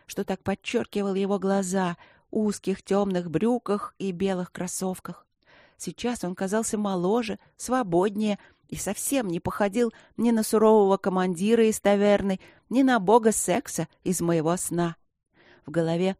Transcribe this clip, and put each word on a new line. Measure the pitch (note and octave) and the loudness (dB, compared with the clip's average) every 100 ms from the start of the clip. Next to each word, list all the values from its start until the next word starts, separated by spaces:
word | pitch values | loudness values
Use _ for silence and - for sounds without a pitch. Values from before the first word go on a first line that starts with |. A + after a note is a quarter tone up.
| - | -12
что | - | -8
так | G3 F#3+ | -6 -6
подчеркивал | - G3 - A#3 A3+ G3+ G3 | -4 -6 -4 -4 -4 -4 -2
его | F#3+ G3 G3+ | -2 0 0
глаза, | G3 G3 F#3 F#3+ F3+ E3+ - _ - | 0 0 0 -2 -2 -6 -16 _ -8
узких | A3 G#3+ - - F#3+ | -2 -2 -2 -6 -6
темных | - G3 G3+ F3+ F3 | -2 0 0 -2 -2
брюках | D#3 A3+ B3 - G3+ - - | -2 0 -2 -2 -6 -6 -8
и | F#3+ | -8
белых | F3 G3 F#3 F3+ | -4 -2 -2 -6
кроссовках. | - F3+ - F#3 F#3 - F3 _ _ _ _ _ - | -8 -8 -6 -6 -6 -10 -16 _ _ _ _ _ -14
Сейчас | - - A#3+ A#3 | -14 -8 -6 -4
он | F3+ | -6
казался | F#3 F#3+ A3 A3+ G#3+ | -6 -4 -2 -2 -4
моложе, | G#3 F#3 F3+ A#3 A3 G3 _ - | -2 -2 0 0 -2 -10 _ -14
свободнее | - B3+ G3+ E3+ G#3 G3+ G#3+ G3 - _ - | -4 -2 0 2 0 0 -2 -4 -8 _ -14
и | D3+ | -10
совсем | F#3+ G#3 - C#4 G#3 | -8 -6 -2 -2 -2
не | E3+ | -4
походил | F#3 - G3+ A3 A#3 - - - | -4 -2 -2 0 -2 -2 -16 -2
ни | A#3 | 0
на | A3+ | 2
сурового | G#3+ A3 A3 A3 G3 G3 | 2 4 6 6 6 4
командира | G3 F#3 F#3 E3 G#3 A3+ A3 | 0 0 0 0 2 4 4
из | G#3+ | 4
таверны, | G3+ G3+ G#3 G3+ G3 F#3+ - _ - | 2 4 4 4 2 -4 -8 _ -4
ни | A#3+ | 2
на | C4 A#3+ | 4 4
бога | F3+ A#3 A3 | 6 6 6
секса | - - G3+ - - E3 _ | 0 0 -2 -2 -8 -8 _
из | - F3 | -4 -2
моего | E3+ E3 D#3 F3+ | 2 2 0 -2
сна. | - E3+ E3+ E3 _ _ _ _ _ _ - | -2 -2 -4 -6 _ _ _ _ _ _ -6
В | |
голове | D#3+ E3 E3+ F#3 | -2 0 0 -2